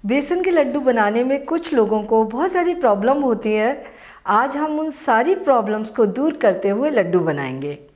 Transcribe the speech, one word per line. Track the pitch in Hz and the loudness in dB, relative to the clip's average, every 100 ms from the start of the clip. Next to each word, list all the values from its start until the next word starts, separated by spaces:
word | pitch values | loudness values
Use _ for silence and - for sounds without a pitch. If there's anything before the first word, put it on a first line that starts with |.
बेसन | 202 262 285 359 | 0 -2 0 -2
के | 370 | 2
लड्डू | 339 269 262 | 2 2 0
बनाने | 262 240 208 226 | 0 2 2 2
में | 254 277 | 0 -2
कुछ | 277 330 339 | -2 -4 0
लोगों | 269 208 214 | 0 2 0
को | 214 226 | 2 0
बहुत | 214 233 349 | 2 -2 -2
सारी | 359 349 349 | 0 -2 0
प्रॉब्लम | 262 202 220 285 | 2 2 2 0
होती | 269 220 220 | 0 0 -2
है। | 214 220 285 - - - - - | 0 0 -2 -10 -20 -20 -16 0
आज | 214 262 285 | 0 2 -2
हम | 311 302 | -4 -2
उन | 311 | -4
सारी | 302 - 226 277 381 | -6 0 2 2 0
प्रॉब्लम्स | - 254 208 214 220 | 2 2 2 -4 -4
को | - 214 | 0 0
दूर | 214 302 302 | 2 -2 2
करते | 214 180 202 | 0 2 0
हुए | 202 285 | 0 0
लड्डू | 262 170 180 | 0 2 0
बनाएंगे | 160 147 135 131 147 143 - | 0 -4 -6 -6 -8 -10 -16